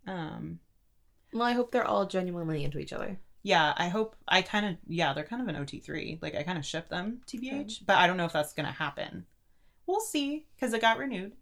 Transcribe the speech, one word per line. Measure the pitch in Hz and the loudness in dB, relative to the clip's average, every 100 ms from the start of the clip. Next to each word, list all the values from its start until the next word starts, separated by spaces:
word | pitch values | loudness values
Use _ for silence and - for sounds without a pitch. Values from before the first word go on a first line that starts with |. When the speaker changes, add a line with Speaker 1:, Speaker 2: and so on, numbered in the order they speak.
| - | -6
Speaker 1:
Um, | 185 156 165 160 170 _ _ _ _ _ _ _ | -6 -6 -6 -8 -10 _ _ _ _ _ _ _
Speaker 2:
Well, | 226 | 0
I | 240 | 2
hope | 240 240 | 2 2
they're | 247 - | 2 2
all | 208 196 | 2 2
genuinely | 190 180 175 160 156 | 0 -2 -2 -2 0
into | 143 147 | 0 -2
each | - | -6
other. | - - 190 - - | -6 -6 -8 -12 -10
Speaker 1:
Yeah, | 202 180 151 - | 2 6 6 4
I | 175 | 2
hope, | 196 220 - - | 2 0 -4 2
I | 185 | 2
kinda, | 185 208 208 175 - | 4 0 0 -4 -4
yeah, | 170 160 | 0 2
they're | - | 0
kind | 151 240 | -4 -4
of | 240 | -4
an | 160 | -4
O | 143 | -6
T | - | -8
three. | - - - 160 | -8 -6 -6 -6
Like, | 156 151 | -6 -4
I | |
kinda | 160 180 | -2 -4
ship | 139 160 165 | -4 -6 -4
them, | 180 196 247 - | -6 -4 -6 -8
T | 240 | -8
B | 254 | -6
H, | 277 214 220 | -6 -6 -8
Speaker 2:
Okay. | - | 4
Speaker 1:
but | 196 | 8
I | 175 | 8
don't | 180 | 6
know | 170 | 0
if | |
that's | 160 151 | 0 -2
gonna | - 147 | -2 -6
happen. | - 151 - - - 175 _ _ _ - _ - | -2 -6 -4 -8 -8 -14 _ _ _ -20 _ -2
We'll | 392 | -2
see, | 440 302 277 302 - - | 0 0 0 -2 -8 -4
'cause | 254 | -2
it | 220 | 4
got | 226 226 | 4 4
renewed. | - 214 196 - | -2 -6 -8 -12